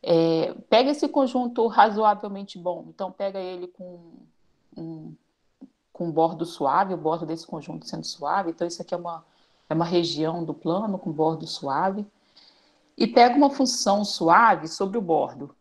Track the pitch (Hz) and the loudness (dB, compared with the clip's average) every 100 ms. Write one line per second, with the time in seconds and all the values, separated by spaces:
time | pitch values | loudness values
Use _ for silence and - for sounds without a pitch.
0 | - 165 165 165 - - - 220 262 294 | 4 4 4 2 0 -6 2 4 4 0
1 | 294 294 262 254 247 240 226 233 220 208 | 0 0 0 0 -2 0 0 6 6 6
2 | 214 202 208 196 202 185 175 170 165 160 | 2 2 -4 -12 -14 -8 -8 -8 -12 -10
3 | 190 - 196 196 180 180 180 _ 180 175 | -12 -6 -8 -6 -10 -10 -14 _ -20 -20
4 | 170 - 160 _ _ _ _ - 160 160 | -20 -20 _ _ _ _ _ -16 -14 -12
5 | 156 156 _ _ _ _ - _ _ - | -16 -20 _ _ _ _ -20 _ _ -8
6 | 170 156 165 165 165 - 139 143 196 175 | -2 2 2 0 -10 -4 0 2 0 -2
7 | 156 165 160 160 - 156 - 160 - 165 | -2 -4 -4 -8 -10 -14 -12 -14 -10 -12
8 | 160 - 143 180 180 165 175 170 175 180 | -10 -8 -2 -2 -2 -4 -6 -8 -8 -8
9 | 170 165 _ _ _ _ _ 160 165 175 | -8 -12 _ _ _ _ _ -2 2 2
10 | 170 147 156 170 165 147 - 175 214 190 | 0 -2 -4 -4 -6 -6 -4 -2 -2 -6
11 | - 151 160 160 160 - 139 139 185 196 | -6 0 0 0 -8 -10 -4 -2 -2 -4
12 | 208 _ _ _ _ _ _ _ _ - | -10 _ _ _ _ _ _ _ _ -2
13 | 226 240 240 247 285 277 254 - - 202 | 2 6 6 6 4 4 0 0 0 0
14 | 202 - 165 175 233 175 160 - 196 226 | 0 -2 4 6 6 4 -2 -6 -4 -4
15 | 180 156 135 135 143 _ | 0 0 0 -6 -16 _